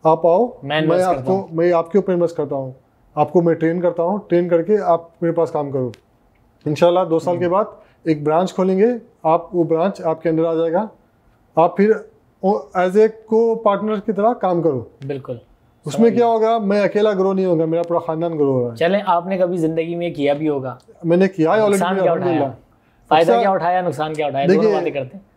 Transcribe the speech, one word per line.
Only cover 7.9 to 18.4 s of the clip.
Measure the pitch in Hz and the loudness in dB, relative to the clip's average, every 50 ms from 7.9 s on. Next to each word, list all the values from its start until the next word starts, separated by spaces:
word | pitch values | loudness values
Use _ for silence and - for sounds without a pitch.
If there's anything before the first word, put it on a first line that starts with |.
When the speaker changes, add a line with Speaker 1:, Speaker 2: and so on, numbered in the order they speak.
| _ _ _ 165 | _ _ _ -4
Speaker 1:
एक | 156 151 147 | -4 -2 0
ब्रांच | 147 156 165 185 185 | 0 0 0 0 0
खोलेंगे, | - - 185 185 190 190 208 240 247 233 226 _ _ _ _ | -2 -2 0 0 2 2 2 2 0 -2 -8 _ _ _ _
आप, | 160 160 170 170 - - | 0 0 0 -2 -4 -2
वो | 175 165 | -2 0
ब्रांच | 160 165 160 170 196 - - | 0 0 0 0 -2 -4 -4
आपके | 180 165 165 165 - 175 | -4 -4 -4 -2 -2 -2
अंडर | 160 160 165 | 0 0 0
आ | 170 165 | 0 0
जाएगा, | 160 165 165 160 180 220 214 - _ _ _ _ _ _ _ _ _ _ _ _ - | 0 -2 0 0 -2 -2 -4 -10 _ _ _ _ _ _ _ _ _ _ _ _ 2
आप | 156 - - - | 2 2 4 2
फिर | 196 214 220 - - - _ _ _ _ _ _ - | 2 2 2 0 -2 -14 _ _ _ _ _ _ -2
ओ, | 190 208 214 208 - - 185 | -2 -2 -2 -4 -6 -2 -2
as | 180 185 | 0 2
a | 185 214 220 220 220 - - - 220 | 4 4 2 2 2 -6 -8 -2 0
co-partner | 220 233 226 226 226 226 214 202 196 202 214 220 208 202 | 2 2 2 0 0 0 0 0 0 -2 -4 -4 -4 -4
की | - 208 | -4 -4
तरह | 180 202 226 247 | 0 0 0 0
काम | 247 - 185 180 170 | 0 -2 -2 -2 0
करो। | 160 165 139 123 107 - _ _ 139 | 0 0 -2 -2 -6 -10 _ _ -10
Speaker 2:
बिल्कुल। | 135 143 135 131 - 127 117 _ _ _ _ _ _ _ _ _ | -10 -10 -10 -10 -12 -14 -14 _ _ _ _ _ _ _ _ _
Speaker 1:
उसमें | 156 139 190 226 233 | -10 0 2 2 2
Speaker 2:
समझ | 196 233 | 4 4
Speaker 1:
क्या | 240 | 2
Speaker 2:
गया। | 233 226 | 2 2
Speaker 1:
होगा, | 220 220 220 233 233 | 2 2 2 0 0
मैं | 208 196 196 208 | 0 0 0 0
अकेला | 202 185 202 208 208 214 208 | 0 0 0 2 2 2 2
ग्रो | 185 190 190 196 | 2 0 0 0
नहीं | 185 190 | 0 0
होगा, | 185 175 160 165 | 0 2 0 0
मेरा | 160 160 170 170 | 0 0 -2 -2
पूरा | 165 170 170 | -2 -2 -4
खानदान | 165 - 160 160 170 170 165 | -2 -4 -4 -4 -4 -4 -2
ग्रो | 151 | 0